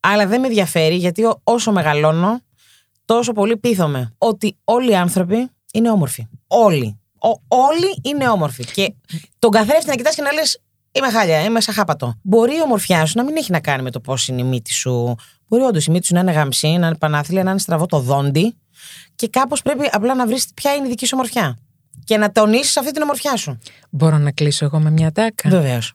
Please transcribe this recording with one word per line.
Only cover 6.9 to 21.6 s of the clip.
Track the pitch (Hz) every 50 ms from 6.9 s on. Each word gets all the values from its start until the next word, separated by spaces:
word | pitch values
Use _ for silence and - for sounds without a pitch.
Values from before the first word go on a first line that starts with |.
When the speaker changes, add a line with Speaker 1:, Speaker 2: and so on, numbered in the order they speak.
| 104 - _ _ _ _
Speaker 1:
Ο-, | - 226 226 - _ _ -
όλοι | 254 254 277 311 330 349 392 392 - -
είναι | 262 294 294 269 254
όμορφοι. | 226 196 160 143 123 123 123
Και | 117 - - 196 - 208 _ _ _ - 160 - - _ _
τον | - 233
καθρέφτη | 208 226 220 208 285 320 320 311
να | 285
κοιτάς | 240 240 302 311
και | - 294
να | 277 285
λες, | 302 320 294 - - _ _ _ _ _ _ _
«Είμαι | - 262 262
χάλια, | 214 226 214 180 160 156 156
είμαι | 208 233 226
σαν | 220 - 208
χάπατο». | 214 208 165 151 147 - 123 113 110 _
Μπορεί | 196 185 226 226 240 285
η | 320 330
ομορφιά | 294 240 202 - - 185 170 156
σου | 156 170
να | 220 240
μην | 277 302
έχει | 320 294 -
να | 185 165
κάνει | 156 - 143 135 131
με | 127
το | 120 127
πώς | 110 - 131 127 - -
είναι | 131 127
η | 123
μύτη | 127 131 123 110 - -
σου. | - - 127 127 120 120 120 120 113 - - _ _ _ _
Μπορεί | 214 240 262
όντως | 262 226 160 151
η | -
μύτη | 160 180 175
σου | - 175
να | 175
είναι | 180 185 170
γαμψή, | 151 151 139 127 - - 151
να | 160 175 175
είναι | 165 165
πανάθλια, | 151 - 156 151 147 147 143 170 190 185
να | 185
είναι | 190 196
στραβό | 190 - 185 160 160
το | - - 151
δόντι. | 127 123 139 139 139 143 135 151 175 233 233 _ _ _ _ _ - - - - - _ _
Και | _ - 214
κάπως | - 262 269 254 294 269 -
πρέπει | - 294 254 294 277 -
απλά | 220 196 240 269
να | 262 254
βρεις | 220 233 262 - - -
ποια | - - 285 277
είναι | 294 277
η | 262
δική | 247 214 -
σου | 247 -
ομορφιά. | 262 254 240 - 240 202 147 120 -